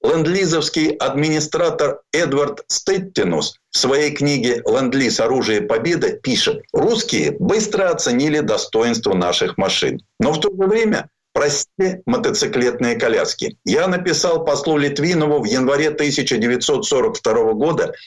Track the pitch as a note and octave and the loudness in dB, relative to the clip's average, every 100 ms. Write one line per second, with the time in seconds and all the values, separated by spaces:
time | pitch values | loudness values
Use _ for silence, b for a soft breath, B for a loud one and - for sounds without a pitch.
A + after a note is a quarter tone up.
0 | A#2+ E3 D#3 F#3+ F3+ D#3+ - E3 D#3 D3+ | 0 2 2 2 2 0 0 0 0 0
1 | C3 C3+ D#3 D#3 D3+ D#3 E3+ - D3 - | -2 0 0 0 0 0 0 0 -2 -2
2 | _ D3 D#3+ C#3 C#3 - - - - F#3+ | _ -2 0 0 -2 -4 -8 -4 -2 -2
3 | F#3 - F#2 D#2+ - - _ - B2+ C#3 | -2 -2 0 0 -4 -8 _ -2 0 2
4 | D3+ D3 C#3+ C#3 A#2+ A#2 A2 B2 B2+ C3+ | 0 0 0 0 0 0 0 0 2 0
5 | B2 - A2+ C3 A2 G#2+ - A2+ B2+ E3 | 0 0 0 2 0 0 0 0 0 0
6 | D#3 - C3 A#2 - - - - F#3+ A3 | -2 -2 -2 0 0 -2 -4 0 2 0
7 | - G3 D3 - - G#3+ G#3 G#3 F#3 D#3+ | 0 -2 -2 0 0 0 0 0 0 0
8 | C3 B2 D3+ D3+ G#2+ G#2+ - A2 A#2 A#2 | 0 0 0 0 0 -2 0 0 0 0
9 | A2 F#2 F2 E2+ F#2 - F#2+ - C#2+ C2 | 0 0 0 0 -2 0 -2 0 -2 -4
10 | - - A#2+ D#3 G#3 F#3 F#3+ A3 A3 C3 | -8 -2 0 0 -2 0 0 2 2 -2
11 | - _ _ - C#3+ D3 - - F#3 F3+ | -6 _ _ -2 -2 -2 -6 -2 -2 -2
12 | - A#2+ B2 G#3 - B2+ B2 A#2+ A#2+ A2+ | -2 -2 0 -2 -2 0 0 0 -2 0
13 | A#2+ G#2+ D2+ - - - - C#3+ F#3 F3+ | 0 0 0 -4 -8 -6 -2 0 2 0
14 | F3+ D3 F3+ E3 D3+ C#3 E3 D3 C#3+ C#3+ | -2 0 0 0 0 0 0 2 0 0
15 | D#3+ E3+ D3+ D3 G#2+ B2+ C3 C#3+ D#3 D#3 | 0 2 2 2 0 0 2 2 0 0
16 | D3 C#3+ B2 A#2+ A#2+ B2 - C3+ G#2+ C3+ | -2 0 0 0 0 0 0 0 0 2
17 | A3 A3+ A#2 A2+ A2+ G#2+ D3+ D3 D#2+ B | 0 0 0 2 2 2 0 0 -2 B